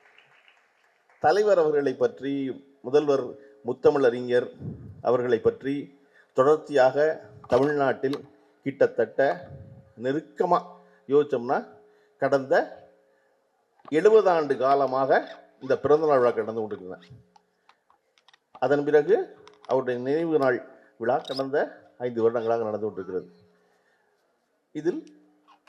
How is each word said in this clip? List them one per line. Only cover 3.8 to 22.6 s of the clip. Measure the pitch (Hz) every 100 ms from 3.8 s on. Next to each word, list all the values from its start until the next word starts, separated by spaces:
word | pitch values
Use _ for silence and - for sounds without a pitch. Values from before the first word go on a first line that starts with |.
| 156 147 127 123 123 123 - - - - - -
அவர்களை | - 123 123 110
பற்றி | 117 - 131 143 - _ _ _ _
தொடர்ச்சியாக | - 135 156 151 143 127 139 156 - - - -
தமிழ்நாட்டில் | 120 147 147 135 - 135 143 - _ _ _
கிட்டத்தட்ட | 135 131 123 - 110 - 139 175 - - - - - -
நெருக்கமா | 123 147 - - 175 175 - - _ _ -
யோசிச்சோம்னா, | 143 147 127 120 175 - - _ _ _ -
கடந்த | 135 135 131 185 311 - - _ _ _ _ _ _ _ _ _ -
எழுபது | 156 208 220 185
ஆண்டு | 170 143 123
காலமாக | 131 139 135 131 135 190 285 - - _
இந்த | 131 123
பிறந்தநாள் | 135 151 156 135
விழா | 120
கடந்து | 110 110 113
கொண்டிருக்கிறேன். | 107 98 92 90 - 120 _ _ _ _ _ _ _ _ _ _ _ _ _
அதன் | - 131 143
பிறகு | 143 147 151 247 370 - - - -
அவருடைய | 131 123 123
நினைவு | 127 151 170 151
நாள் | 135 120 - - _ -
விழா | 117 147
கடந்த | - 135 135 147 277 - - -
ஐந்து | 123 113
வருடங்களாக | 113 120 113 117